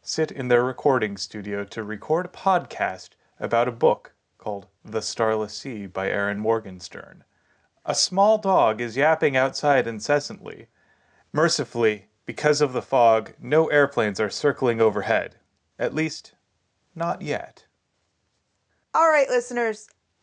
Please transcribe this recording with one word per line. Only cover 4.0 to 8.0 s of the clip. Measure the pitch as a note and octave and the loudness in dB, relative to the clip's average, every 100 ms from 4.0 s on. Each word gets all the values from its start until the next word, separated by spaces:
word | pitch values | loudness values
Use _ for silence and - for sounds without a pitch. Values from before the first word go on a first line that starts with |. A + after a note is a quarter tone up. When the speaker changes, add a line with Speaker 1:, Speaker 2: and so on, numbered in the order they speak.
| - _ _ _ | -6 _ _ _
Speaker 1:
called | A2 G2+ F#2+ _ | -8 -8 -12 _
The | - A2 | -8 -6
Starless | - - A2 A2 G#2 | -6 -2 0 0 -4
Sea | - C#3 A2 G2+ | -8 -12 -10 -8
by | F#2+ F#2+ | -6 -4
Erin | G2+ G2+ G2+ | -2 -2 -2
Morgenstern. | G#2+ A2+ G2+ F#2 - E2+ - - _ _ _ _ _ _ | 0 -2 -4 -16 -16 -16 -18 -20 _ _ _ _ _ _
A | - | -6
small | - | -2